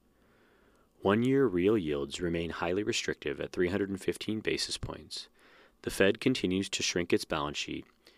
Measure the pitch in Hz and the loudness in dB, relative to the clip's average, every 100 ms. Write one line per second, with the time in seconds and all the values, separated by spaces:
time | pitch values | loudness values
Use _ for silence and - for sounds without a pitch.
0 | _ _ _ _ _ _ _ _ _ _ | _ _ _ _ _ _ _ _ _ _
1 | 98 104 123 135 127 90 92 113 78 71 | 2 4 4 4 4 4 4 4 2 -2
2 | 69 - 87 85 85 - 87 92 107 113 | -4 -4 -2 -2 -4 -4 -2 0 0 -2
3 | - 73 73 71 76 - 87 98 98 95 | -2 -4 -4 -6 -4 0 0 2 0 -2
4 | - - - 110 - - - - - - | -4 -4 -4 -4 -2 -2 -2 -6 -6 -8
5 | - - - _ - - - _ - - | -12 -14 -14 _ -20 -20 -20 _ -2 4
6 | 98 104 127 131 92 92 98 - - 90 | 4 4 0 2 2 0 -2 -2 -2 0
7 | 85 87 - 80 73 71 - 76 - _ | 2 0 0 -2 -2 -4 -6 -8 -12 _
8 | - | -20